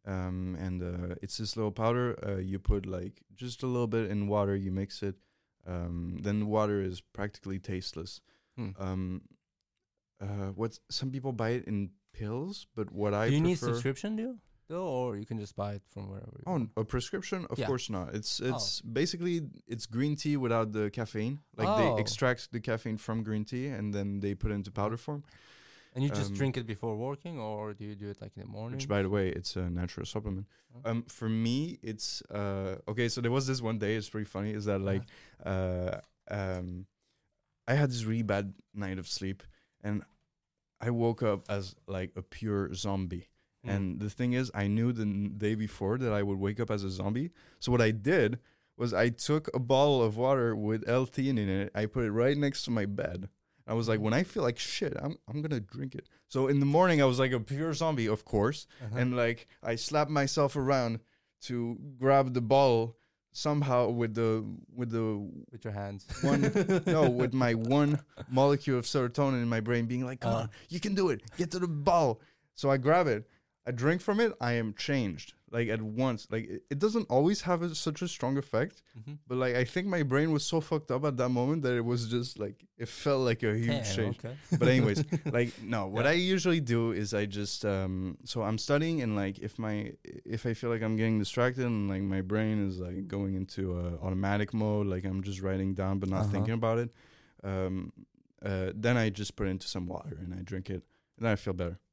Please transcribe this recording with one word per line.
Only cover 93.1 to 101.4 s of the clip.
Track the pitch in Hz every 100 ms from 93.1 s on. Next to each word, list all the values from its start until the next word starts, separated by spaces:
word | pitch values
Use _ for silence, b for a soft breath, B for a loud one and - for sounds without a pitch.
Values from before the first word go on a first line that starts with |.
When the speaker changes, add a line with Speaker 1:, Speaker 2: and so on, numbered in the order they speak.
| 101 98 95
Speaker 1:
into, | 95 - 95 90
uh, | 87 82
automatic | 92 95 98 101 104
mode, | 110 107 104 101
like, | 90
I'm | 95 95
just | 98 95
writing | 98 95 95
down | 95 95 98
but | 95
not | 95
Speaker 2:
Uh-huh. | 104
Speaker 1:
thinking | 101 107
about | 113 113 113
it, | 120 b b b b b
um, | 98 95 95 95 87 - - _ _ _
uh, | 104 95 92
then | 104 117 123
I | 110
just | 98 101 -
put | 98
it |
into | 92 -
some | 95 87
water | 87 156 76
and | 90
I | 92
drink | 90 95 95
it, | 92 - _ _ -
and | 113
then |
I |
feel | 104